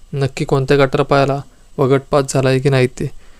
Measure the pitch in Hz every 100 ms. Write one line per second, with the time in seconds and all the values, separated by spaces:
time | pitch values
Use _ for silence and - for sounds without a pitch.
0 | - 143 135 - 151 139 135 143 139 -
1 | 139 139 139 139 - - - - 131 135
2 | 135 151 139 143 131 131 139 135 127 -
3 | 131 - - -